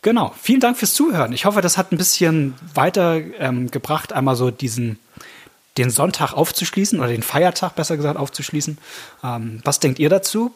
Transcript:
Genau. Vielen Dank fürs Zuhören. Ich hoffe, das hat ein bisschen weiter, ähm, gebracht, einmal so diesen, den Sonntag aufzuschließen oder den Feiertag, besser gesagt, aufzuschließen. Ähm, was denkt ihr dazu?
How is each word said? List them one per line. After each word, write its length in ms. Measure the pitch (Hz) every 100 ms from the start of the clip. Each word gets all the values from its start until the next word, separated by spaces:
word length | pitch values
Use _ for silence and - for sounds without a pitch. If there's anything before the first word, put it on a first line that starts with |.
Genau. 320 | - 233 143 -
Vielen 200 | - 262
Dank 160 | 240 247
fürs 160 | 214
Zuhören. 400 | - 311 190 117
Ich 100 | 127 196
hoffe, 160 | 208
das 160 | 180 180
hat 140 | 185
ein 60 | 165
bisschen 580 | 185 - 170 160 139 131 -
weiter, 440 | - 151 196 175 165 160 -
ähm, 320 | 139 123 123
gebracht, 440 | 135 - 151 -
einmal 240 | 156 135 127
so 120 | 127
diesen, 480 | 117 127 113 120 107 _ - - - - _ _ -
den 120 | 123
Sonntag 440 | 117 160 - 147
aufzuschließen 680 | - 165 - 175 - 202 180
oder 100 | 123
den 120 | 117
Feiertag, 540 | 107 143 180 175 180 -
besser 200 | 156 160
gesagt, 200 | 147 147
aufzuschließen. 600 | 139 - 139 151 143 151 - - - -
Ähm, 360 | 131 117 113 110
was 160 | - 139
denkt 200 | 151 127
ihr 100 | 151
dazu? 440 | 190 - 214 240